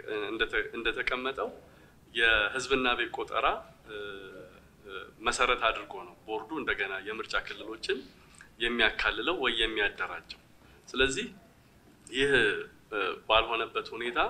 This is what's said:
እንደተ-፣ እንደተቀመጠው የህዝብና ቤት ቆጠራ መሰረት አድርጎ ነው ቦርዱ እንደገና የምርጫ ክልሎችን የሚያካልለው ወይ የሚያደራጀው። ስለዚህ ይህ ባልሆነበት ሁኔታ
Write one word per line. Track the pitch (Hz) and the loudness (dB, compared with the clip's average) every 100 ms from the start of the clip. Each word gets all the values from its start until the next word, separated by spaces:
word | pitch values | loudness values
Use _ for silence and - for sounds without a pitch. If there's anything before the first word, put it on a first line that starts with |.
| - 107 | -6 -4
እንደተ-፣ | 101 110 110 110 98 | -2 -2 0 0 -2
እንደተቀመጠው | 117 113 113 123 127 131 131 160 - - - - - - | -2 -2 -2 -2 -2 -2 -4 -6 -8 -20 -20 -20 -20 -6
የህዝብና | 117 117 110 104 131 127 131 127 | 2 4 6 4 0 2 2 2
ቤት | 120 117 | 2 -2
ቆጠራ | - 113 113 139 214 - - - 104 101 98 95 95 92 92 - - 104 95 98 - | -4 -4 0 2 0 -6 -20 -14 -10 -10 -12 -14 -16 -18 -20 -20 -20 -14 -12 -12 -4
መሰረት | 117 117 127 120 | 0 4 4 4
አድርጎ | 113 107 98 95 | 2 0 -6 -12
ነው | 90 90 | -12 -14
ቦርዱ | 104 110 - 156 | -6 -6 -4 -4
እንደገና | 117 101 98 95 | -2 0 -2 -4
የምርጫ | 98 110 107 101 | -6 -8 -4 -4
ክልሎችን | - 101 104 113 - 226 - - - - - - | -4 -10 -10 -8 -4 -4 -6 -20 -20 -20 -16 -4
የሚያካልለው | 117 120 110 107 110 104 131 180 | 0 4 2 4 0 2 0 0
ወይ | 127 | 0
የሚያደራጀው። | 113 110 107 101 - 90 85 - - - - - - - | 2 0 2 0 -2 -8 -8 -12 -18 -20 -20 -20 -20 -4
ስለዚህ | 123 135 139 240 - - - - - - - - | 2 2 2 -6 -10 -20 -20 -20 -20 -20 -20 -6
ይህ | 127 143 131 107 85 82 - - 104 92 - | 0 4 6 4 2 -6 -16 -6 -2 -2 -2
ባልሆነበት | - 110 113 117 110 113 - | 4 4 4 0 -2 -4 -6
ሁኔታ | 117 120 135 | -6 -2 2